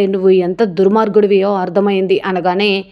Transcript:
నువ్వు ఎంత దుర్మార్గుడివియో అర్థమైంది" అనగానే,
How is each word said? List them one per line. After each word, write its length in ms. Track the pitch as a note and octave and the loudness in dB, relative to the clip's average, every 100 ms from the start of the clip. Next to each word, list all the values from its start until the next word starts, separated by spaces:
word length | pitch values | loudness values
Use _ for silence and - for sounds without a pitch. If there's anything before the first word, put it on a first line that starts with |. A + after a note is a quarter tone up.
| G3 | 0
నువ్వు 220 | G3 F#3+ | 0 2
ఎంత 340 | F#3 F3+ F3+ | 2 0 -2
దుర్మార్గుడివియో 840 | A3 E3+ F#3+ A3 A3 G#3 G3+ G3 G3 G3 | -2 0 0 2 0 2 2 2 0 -2
అర్థమైంది" 600 | F3+ G3 G3+ F#3+ F#3+ F#3+ | -2 -2 0 0 0 -2
అనగానే, 480 | F#3+ F#3 F3+ F#3 G#3 G3 F#3+ | -2 -4 -2 0 0 -2 -6